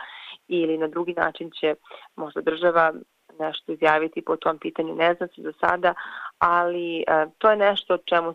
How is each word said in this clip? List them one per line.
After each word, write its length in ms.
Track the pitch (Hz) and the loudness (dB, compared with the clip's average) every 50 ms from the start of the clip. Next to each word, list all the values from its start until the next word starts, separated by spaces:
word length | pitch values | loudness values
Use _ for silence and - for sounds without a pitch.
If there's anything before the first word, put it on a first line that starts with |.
| - - - - - - - - _ | -10 -16 -18 -18 -18 -18 -18 -16 _
ili 300 | - 180 170 165 160 160 | -2 0 0 2 2 0
na 100 | 160 156 | 0 -2
drugi 260 | 156 156 175 175 180 170 | -2 -2 -4 -4 -4 -2
način 380 | 170 165 160 - - 170 165 | 0 -2 -2 -2 -4 -12 -12
će 240 | - - 160 156 151 - _ - - - - - _ | -6 -2 0 0 0 -2 _ -18 -20 -20 -20 -16 _
možda 260 | 165 156 147 - 156 | -12 -12 -8 -8 -4
država 520 | 156 165 160 160 175 175 165 170 165 160 165 - - _ _ _ _ _ - 160 | -2 -2 0 2 2 2 4 4 4 4 2 -2 -10 _ _ _ _ _ -10 -6
nešto 320 | 156 156 151 - - - | -6 -6 -6 -8 -8 -8
izjaviti 500 | 160 151 160 156 156 156 160 160 - 170 | -4 2 4 4 4 4 2 -2 -4 -6
po 140 | 160 160 160 | -4 -4 -4
tom 220 | 160 - 165 160 | -2 -2 -2 -2
pitanju, 380 | - - 165 - - 160 160 165 | -2 -6 -6 -4 -4 -6 -4 -2
ne 180 | 160 165 175 175 | 2 2 2 2
zna 140 | - 185 | 0 -4
se 140 | 175 _ 170 | -8 _ -10
za 100 | 160 156 - - | -12 -12 -6 -2
sada, 340 | 170 175 180 180 180 175 175 - - - - - - - - | 0 0 2 2 0 0 -2 -2 -8 -12 -12 -12 -14 -10 -2
ali, 640 | - 175 175 175 175 175 175 175 175 170 170 165 160 | 0 2 4 4 4 2 2 0 -2 -4 -4 -4 -2
e, 40 | - - 160 156 156 160 - | 0 2 2 2 2 0 -2
to 140 | - - 220 | 2 4 4
je 60 | 214 | 4
nešto 360 | 208 196 208 202 - - - 180 | 6 4 2 2 0 0 0 -2
o 40 | |
čemu 360 | 175 - - 175 170 165 170 | 0 0 0 0 2 0 0